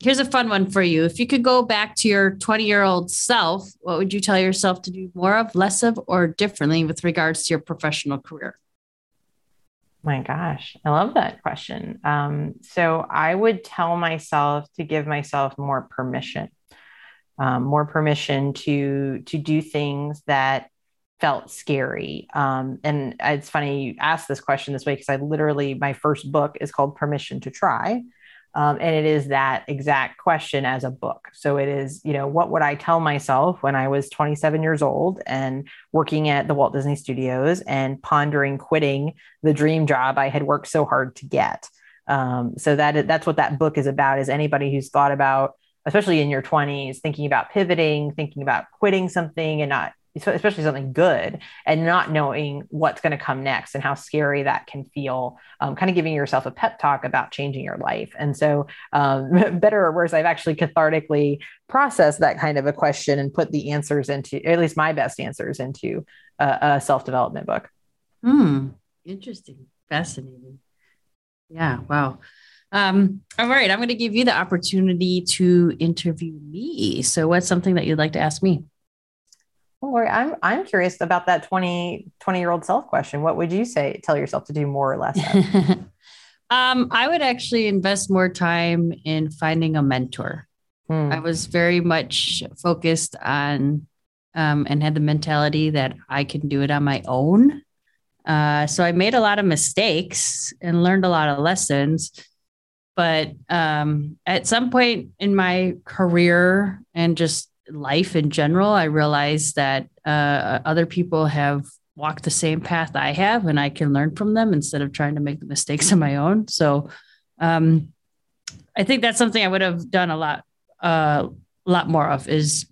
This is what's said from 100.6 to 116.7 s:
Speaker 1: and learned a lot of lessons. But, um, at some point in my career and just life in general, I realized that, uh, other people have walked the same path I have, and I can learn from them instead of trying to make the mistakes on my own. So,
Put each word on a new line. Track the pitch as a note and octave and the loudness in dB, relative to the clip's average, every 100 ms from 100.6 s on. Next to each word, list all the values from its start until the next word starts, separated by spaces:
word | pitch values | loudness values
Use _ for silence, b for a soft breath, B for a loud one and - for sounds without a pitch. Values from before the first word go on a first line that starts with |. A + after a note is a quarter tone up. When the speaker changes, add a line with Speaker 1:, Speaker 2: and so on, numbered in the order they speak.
Speaker 1:
and | F3 E3+ | -2 2
learned | F3 F#3+ F#3 | 4 4 4
a | |
lot | E3 D3+ | 2 2
of | C#3 | 2
lessons. | D#3 F#3+ - C#3 C#3+ D#3+ - B B _ _ _ _ _ _ - | 0 0 0 0 2 0 -4 B B _ _ _ _ _ _ -2
But, | E3+ D#3+ D3+ D3+ - | 0 0 -2 -8 -4
um, | E3+ D#3 D3+ D3+ D3+ D3 - - | 0 0 0 0 0 -4 -8 -4
at | F#3 - | -2 0
some | A3+ B3 | 0 2
point | B3+ A#3+ A3+ - - | 2 2 0 -6 -4
in | G3+ | 0
my | G3 F#3 F3+ F#3 F3+ | 2 2 2 0 -4
career | - - F#3 F3 F3 F3 F3+ F#3+ G3+ F#3+ - | -8 -2 2 4 6 6 6 4 0 -4 -8
and | E3 E3+ E3 | 0 0 2
just | E3 - - _ - | 0 -2 -8 _ -16
life | D3+ C3+ D3 F#3+ E3+ | -10 -2 0 2 0
in | D3+ | 0
general, | D3 D3 F3 G3+ | 2 2 4 4
I | G#3 | 4
realized | D#3+ D3+ D3+ D3 C#3+ D3+ D3+ | 4 2 2 2 2 0 -2
that, | - C#3 C3+ - _ | 0 0 0 -4 _
uh, | - D3+ C#3+ C#3+ - B2+ | -2 0 2 0 0 -2
other | D3+ D#3+ E3 | 0 0 0
people | F3+ F3 E3 D#3 | 0 0 2 2
have | D3 C#3+ C#3+ C#3+ - _ | 2 0 0 -4 -16 _
walked | - D3+ D3+ | -8 -8 -6
the | E3 | -4
same | - E3 D#3 | -2 -2 -2
path | - E3+ D#3+ C#3 | -2 -2 -2 -2
I | C#3 | -2
have, | D3 G3 A#3 F3+ | 0 0 2 2
and | D3 | 0
I | C#3+ | 0
can | D3 D3 | -2 0
learn | C#3 D3+ D3+ | 2 0 0
from | G#3 | 0
them | A3 A3+ | 2 2
instead | D#3+ D3 D3 | 0 0 -4
of | C#3 | -4
trying | - D3 | -2 -2
to | D3+ | -2
make | C#3+ D3 | -4 -6
the | - | -6
mistakes | C#3 - D3+ - | -6 -4 -2 4
on | F#3+ | 4
my | D3+ C#3 | 4 2
own. | D3+ A2 G#2+ | 2 2 0
So, | - D#3 | 2 2